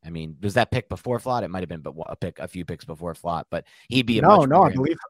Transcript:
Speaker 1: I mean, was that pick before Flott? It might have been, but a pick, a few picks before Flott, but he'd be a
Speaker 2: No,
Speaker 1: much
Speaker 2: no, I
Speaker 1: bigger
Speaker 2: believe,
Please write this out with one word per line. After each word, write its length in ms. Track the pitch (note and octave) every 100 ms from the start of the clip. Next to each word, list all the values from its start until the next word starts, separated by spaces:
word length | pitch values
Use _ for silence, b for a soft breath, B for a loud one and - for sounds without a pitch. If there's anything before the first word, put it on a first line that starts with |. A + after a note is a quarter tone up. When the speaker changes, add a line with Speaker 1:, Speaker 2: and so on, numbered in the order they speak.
Speaker 1:
I 60 | E2
mean, 260 | E2 D#2+ D2
was 140 | G2+
that 160 | A#2+ A2+
pick 180 | B2+ -
before 300 | F#2 B2+ A#2+
Flott? 240 | B2+ A#2+
It 60 | F2+
might 120 | F#2
have 80 | F2
been, 140 | E2
but 120 | D2 D2+ -
a 100 | -
pick, 220 | F2+ -
a 100 | C#2+
few 160 | F2+
picks 220 | E2+ E2+ -
before 260 | D#2 F2
Flott, 320 | E2 F2 D#2+ -
but 160 | E2+ - b b
he'd 180 | B2 B2
be 120 | A2
a 40 |
Speaker 2:
No, 160 | D#3+ G3+
Speaker 1:
much 100 | C#3
Speaker 2:
no, 140 | D#3+
I 60 | D#3+
Speaker 1:
bigger 100 | A2
Speaker 2:
believe, 160 | C#3+ E3 -